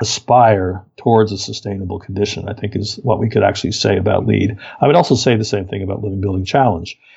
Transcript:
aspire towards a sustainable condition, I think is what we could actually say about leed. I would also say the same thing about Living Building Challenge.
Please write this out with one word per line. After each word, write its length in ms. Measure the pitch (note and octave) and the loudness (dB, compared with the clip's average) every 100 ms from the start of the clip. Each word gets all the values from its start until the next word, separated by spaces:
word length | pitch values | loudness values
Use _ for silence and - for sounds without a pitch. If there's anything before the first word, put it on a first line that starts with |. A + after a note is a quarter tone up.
aspire 840 | A2 - - B2 A#2 G2+ F#2 F#2 - - | -6 -6 2 4 6 4 0 -6 -12 -6
towards 340 | B2+ A2+ G#2 | 2 4 2
a 60 | G2 | -2
sustainable 600 | - G#2+ G#2 G2 F#2 G2 | -8 -10 -8 -8 -6 -10
condition, 500 | - G2 G2+ - - | -8 -4 -4 -4 -8
I 40 | |
think 240 | A2+ G#2+ G2 | -8 -6 -4
is 200 | G#2 - | -6 -6
what 220 | B2 F#2+ | -2 0
we 120 | A2+ | 0
could 120 | G#2+ | 2
actually 300 | G2+ - - | 2 0 -4
say 240 | G#2+ A#2 G#2 | -2 0 2
about 300 | G2 F#2+ - | 2 0 2
leed. 320 | G#2 G#2+ A2 - - | 0 0 -4 -10 0
I 60 | C#3 | 4
would 100 | E3+ | 4
also 180 | E3 | 4
say 220 | B2+ C3+ A2 | 2 2 2
the 80 | |
same 220 | A2 G2+ F#2 | 0 -4 -4
thing 160 | G2+ | -6
about 200 | F#2+ G2 | -6 -6
Living 180 | G#2 F#2+ | -6 -4
Building 240 | G2 F#2+ | -4 -4
Challenge. 540 | F#2 C#3+ B2 F2 - - _ | -2 2 2 0 -6 -16 _